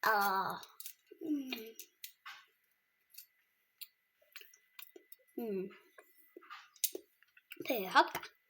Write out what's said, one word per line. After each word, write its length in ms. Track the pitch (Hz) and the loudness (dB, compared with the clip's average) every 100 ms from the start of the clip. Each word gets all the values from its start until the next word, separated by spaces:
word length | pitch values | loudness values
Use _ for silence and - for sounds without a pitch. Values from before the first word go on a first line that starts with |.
| - | 6
O. 60 | 214 202 190 180 175 - - - - _ - | 6 6 4 0 -2 -8 -14 -14 -14 _ -10
Mm. 540 | 330 294 262 240 220 226 - _ - - - - - _ _ _ _ _ _ - - _ _ _ _ _ - _ _ _ _ - - - _ - - - - - _ - | -2 -2 -2 -8 -10 -14 -18 _ -18 -16 -18 -18 -20 _ _ _ _ _ _ -20 -20 _ _ _ _ _ -20 _ _ _ _ -20 -20 -20 _ -20 -20 -20 -20 -20 _ -6
Mm. 320 | 233 196 190 - - - - - - - - - - - - - - _ _ - _ - - | -2 -2 -2 -8 -20 -20 -20 -20 -20 -20 -18 -18 -18 -2 -2 -2 -16 _ _ -20 _ -14 -2
Pychotka. 600 | 240 185 381 - - - _ _ | 0 4 6 6 4 -10 _ _